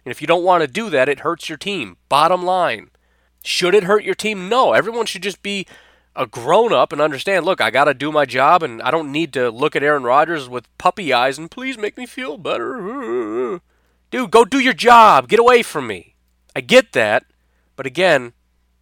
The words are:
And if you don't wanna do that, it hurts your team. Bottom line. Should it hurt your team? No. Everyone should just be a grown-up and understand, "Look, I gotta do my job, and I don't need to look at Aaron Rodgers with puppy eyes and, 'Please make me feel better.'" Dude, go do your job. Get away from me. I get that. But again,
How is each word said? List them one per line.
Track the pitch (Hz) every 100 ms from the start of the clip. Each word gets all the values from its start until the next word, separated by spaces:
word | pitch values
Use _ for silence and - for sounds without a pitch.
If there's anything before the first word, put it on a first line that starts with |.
And | 131
if | 120
you | 147
don't | 175
wanna | 175 180 151
do | 151 220
that, | 143 131
it | 135
hurts | 151 170 -
your | 208
team. | 202 196 104 87 -
Bottom | 139 165 185
line. | 180 185 160 110 - _ _ _ _ _
Should | - - 180
it | 208
hurt | 180 214
your | 180
team? | 185 214 202 180
No. | 240 208
Everyone | 113 175 233 220
should | 190
just | 190 -
be | 202 202 175 - _ _ _
a | - 127
grown-up | - 120 185 233 147 151
and | 147
understand, | 156 135 196 190
"Look, | 160 185
I | 110
gotta | 120 147
do | 127 143
my | 151 139
job, | 127 143 175
and | 156 113
I | 117
don't | 160 147
need | 147 165
to | 131 123
look | 113 147
at | 156
Aaron | 143 147
Rodgers | 120 135 160 165 127
with | 123 - -
puppy | 180 196 165
eyes | 123 131 135
and, | 165
'Please | - 262 240
make | 208 -
me | 247
feel | - 262 277
better.'" | 143 - 240 262 190 269 226 247 214 233 247 180 _ _ _ _ _
Dude, | 240 240
go | 226
do | 240 277
your | 262
job. | - 175 240 220 147 127
Get | 214
away | 233 247
from | - 156 120
me. | 95 - _ _ _ _
I | 143
get | 123 240 -
that. | 131 107 117 _ _ _ _ _ -
But | 131
again, | 131 185 143 120 _ _ _ _ _